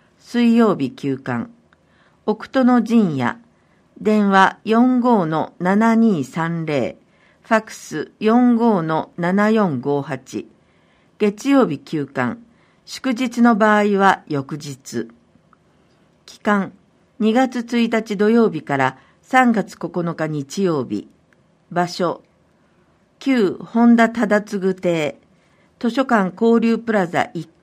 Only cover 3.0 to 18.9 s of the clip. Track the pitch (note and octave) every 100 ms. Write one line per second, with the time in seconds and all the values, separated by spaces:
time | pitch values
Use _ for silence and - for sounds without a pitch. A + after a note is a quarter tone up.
3 | F#3+ C#3 A#2+ - _ _ _ _ _ -
4 | G3 G#3+ G3+ G3 F#3+ - G3+ A3 B3+ B3+
5 | B3 A3 D#3+ D#3+ - - F3 G3+ A3+ A3+
6 | A3+ F3 B2+ E3+ E3 E3+ D#3 C#3+ G2 -
7 | _ _ _ _ - A3+ A3 - - D3+
8 | - - G#3+ A#3 B3 A#3 A#3 G3 D#3+ D#3+
9 | - - F3 G3 G#3+ A3+ F#3+ C3 C#3 C#3+
10 | C#3 C3+ - G#2+ - _ _ _ _ _
11 | _ - G#3 G#3 C4+ C#4 F#3+ C#3 - D#3
12 | C#3+ - B2 F#2+ - _ _ _ - -
13 | C4 A3+ B3+ A#3+ A#3+ G#3 G#3+ G#3 G#3 G3
14 | G3 - - D3 C3 D#3+ D3 C3 - A#2
15 | - - _ _ _ _ _ _ _ _
16 | _ _ - - A3 G3+ F3+ - _ _
17 | _ - A3 A#3 C4 B3 A#3 A#3+ A#3 A3+
18 | A3 G3 G#3+ A#3 A3 D#3+ - C#3 C3